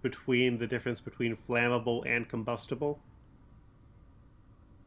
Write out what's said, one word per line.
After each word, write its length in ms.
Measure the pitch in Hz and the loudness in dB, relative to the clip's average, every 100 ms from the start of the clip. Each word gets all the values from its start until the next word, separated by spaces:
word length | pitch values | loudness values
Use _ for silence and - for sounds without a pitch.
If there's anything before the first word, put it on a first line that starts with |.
between 580 | 127 - - 123 127 117 | -6 -6 2 4 4 2
the 80 | 113 | -2
difference 340 | 120 123 117 | -2 -2 -4
between 340 | - - 117 110 | -8 -4 -2 -2
flammable 680 | - 120 120 123 113 120 127 | -2 2 4 2 2 -2 0
and 220 | 120 117 | -2 -2
combustible. 720 | 117 110 117 - 120 147 143 - - - - - - - - - - - - - - - - - - | -4 -4 -4 -4 -4 -2 -4 -10 -20 -20 -20 -20 -20 -20 -20 -20 -20 -20 -20 -20 -20 -20 -20 -20 -20